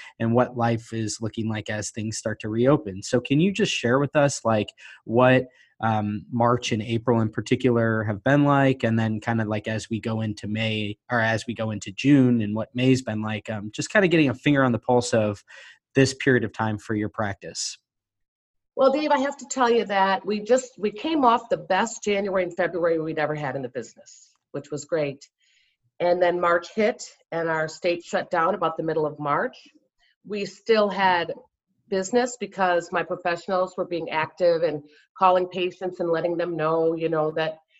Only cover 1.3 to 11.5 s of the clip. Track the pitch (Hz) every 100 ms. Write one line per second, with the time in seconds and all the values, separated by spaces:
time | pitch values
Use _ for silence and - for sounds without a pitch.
1.3 | 113 110 107 104 107 104 - 107 107 110
2.3 | 110 110 110 123 147 101 92 - 123 -
3.3 | 139 185 196 202 - 120 131 143 156 143
4.3 | - 113 110 101 - - - - 113 127
5.3 | 131 127 _ _ _ 110 110 104 104 -
6.3 | 120 120 123 - 117 107 117 117 117 110
7.3 | 113 110 123 127 117 113 110 107 104 131
8.3 | 143 143 139 135 131 113 113 113 110 110
9.3 | 113 107 107 113 110 - 113 117 110 110
10.3 | 104 101 110 110 110 104 104 - 123 113
11.3 | 113 -